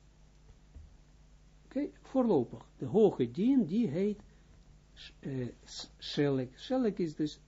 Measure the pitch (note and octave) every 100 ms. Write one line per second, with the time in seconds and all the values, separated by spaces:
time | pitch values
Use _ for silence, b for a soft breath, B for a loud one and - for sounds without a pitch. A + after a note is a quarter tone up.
0 | - - - - - - - - - -
1 | - - - - - - - C4 D4 -
2 | - C4 A#3+ D#3+ A#2+ A#2 - - C3 E3+
3 | G3+ - A#2 B2+ A#3 C#4 D#3+ G3+ G#3+ D3+
4 | G3+ G#3 - b b b - - - -
5 | - - D#3+ C3+ B2 - - - - -
6 | - - C#3+ C3+ B2+ - - C4 A#3 F#3+
7 | E3+ D3+ D3+ -